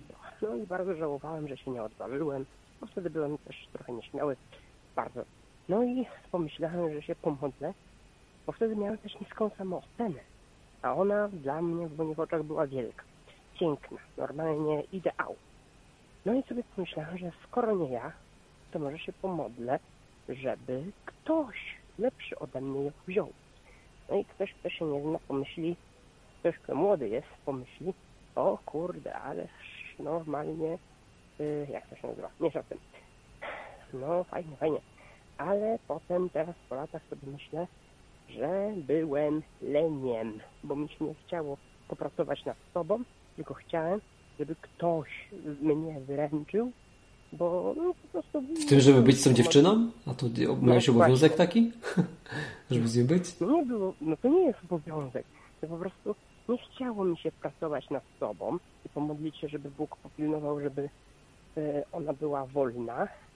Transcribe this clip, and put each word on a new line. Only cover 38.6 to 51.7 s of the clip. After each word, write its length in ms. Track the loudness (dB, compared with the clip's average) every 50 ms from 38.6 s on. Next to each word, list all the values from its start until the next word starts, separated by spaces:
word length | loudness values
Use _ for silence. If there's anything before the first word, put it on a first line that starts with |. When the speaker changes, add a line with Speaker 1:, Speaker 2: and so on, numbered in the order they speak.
| -2 -2 -4 -6
Speaker 1:
byłem 640 | -2 0 0 0 2 0 0 0 2 2 0 -2 -4 -6 -12 -10
leniem, 800 | -6 0 2 2 2 2 0 -2 -2 -2 -2 -2 -4 -6 -8 -10 -14 -18 -20 -14 -8
bo 120 | -6 -6
mi 140 | -4 -6 -6
się 160 | -6 -6 -6
nie 100 | -6 -6 -8 -10 -8
chciało 300 | -6 -6 -4 -6 -8 -10 -12 -18 -20 -20 -14 -12
popracować 580 | -8 -6 -6 -4 -4 -2 -2 -2 -4 -4 -6
nad 120 | -8 -10 -10 -12 -8 -6
sobą, 300 | -4 -2 0 -2 -2 -2 -6 -14 -20 -20 -18 -14
tylko 180 | -12 -12 -12 -12
chciałem, 480 | -14 -8 -4 -2 -2 0 0 0 -2 -4 -8 -18 -20 -20 -16 -10 -8
żeby 160 | -6 -6 -6 -10
ktoś 680 | -12 -16 -8 -2 0 0 2 0 -2 -6 -10 -14 -14 -14 -16 -12 -10 -10 -6 0
mnie 380 | 2 2 2 2 0 -4 -6 -8
wyręczył, 720 | -8 -6 -2 -2 -2 -2 -2 -4 -4 -2 -2 -2 -2 -2 -4 -10 -18 -20 -20 -20 -20 -20 -20 -20 -20 -14 -4
bo, 400 | -2 0 0 0 0 0 -2 -2 0
no, 160 | -2 -2 -2 -4
po 60 | -8 -8
prostu 340 | -6 -6 -6 -4 -4 -4
Speaker 2:
W 240 | -2 -2 -2 -2 4
tym, 140 | 8 8 10
żeby 220 | 12 12 12 12
być 180 | 12 10 8 8
z 40 | 8
tą 60 | 8
Speaker 1:
no, 60 | 8
Speaker 2:
dziewczyną? 560 | 8 8 8 10 10 10 10 8 6 4 2 -2 -6 -8 -8
A 60 | -4
to 160 | -2 -2 -2
di-, 180 | 0 0 0 2
Speaker 1:
no, 80 | 2 4
Speaker 2:
miałeś 280 | 6 8 8 8 8 8
obowiązek 460 | 10 10 10 10 10 10 10 8 8
Speaker 1:
właśnie. 120 | 8 6 6
Speaker 2:
taki? 240 | 6 6 6 6